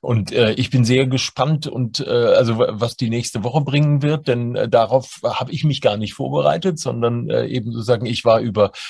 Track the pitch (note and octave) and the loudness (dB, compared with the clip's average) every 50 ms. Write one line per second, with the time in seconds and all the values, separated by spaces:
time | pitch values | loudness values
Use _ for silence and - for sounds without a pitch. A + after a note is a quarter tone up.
0 | - B2+ A#2 G#2+ F2+ - A2+ A#2+ A2+ G#2+ - B2+ A#2+ - - B2 A#2 A2+ B2+ C3 | -4 0 0 0 0 0 2 2 2 2 2 0 -2 0 2 2 4 4 4 2
1 | C3+ C3 C3 B2 - - - - C3+ D3+ D#3 C#3+ - C#3+ - B2+ B2 A2 - - | 2 2 0 -2 -4 -4 -2 -2 0 0 0 -2 -2 -6 -6 -4 -4 -4 -4 -6
2 | - - A#2+ A#2+ A#2 G#2+ - - B2 A#2 A2+ A2+ A#2+ - A2 G#2+ A#2 A#2 - - | -4 0 0 2 4 4 4 4 4 2 2 0 0 0 0 -2 -4 -4 -4 -4
3 | A#2+ A2 A2+ A#2+ A#2 - - A2 G2 A#2+ - D#3 C#3 C3 C#3 D3 D3+ D3 D3 C#3+ | -2 -2 -2 -2 -4 -4 -6 -4 -4 0 0 0 0 2 2 2 2 4 2 2
4 | D3 D3 D#3 D3+ D3+ C#3+ A#2+ A#2+ A#2+ A#2+ A#2+ G2+ A#2 A#2 A#2 A#2 A2+ G2+ B2+ C3+ | 0 0 -2 -2 -2 -2 -2 -2 -2 -4 -2 -2 -2 2 4 4 4 4 2 0
5 | B2+ - - - - A#2+ G#2+ - B2 - E3+ - D#3 D3+ C3+ - - A2 G#2 A2 | 0 -2 -12 -6 -6 -4 -4 -4 -6 -6 -4 -2 0 0 0 2 2 0 2 0
6 | G#2+ G#2 - - C3 C3 C#3 D3 C#3 D3 D#3 E3+ F3 F#3+ D#3+ - - B2+ A#2+ A#2 | -4 -6 -6 -6 -6 -2 0 2 2 2 2 0 -2 -4 -4 -4 -6 -6 -4 -2
7 | A#2 A#2 A#2+ A#2+ - G#2 A#2 A#2+ A#2 - B2 B2 G#2 A#2 A2+ A#2 G2+ A#2+ A#2+ G#2 | -2 -2 -2 -2 -4 -2 -2 -2 -2 -2 -4 -6 -6 -6 -6 -4 0 0 0 0
8 | B2 A#2 A#2 - - A#2 A2 A2+ A#2 A2+ F#2+ G#2 - - - - - | 0 -4 -4 0 2 4 4 4 2 0 0 2 0 0 0 -6 -16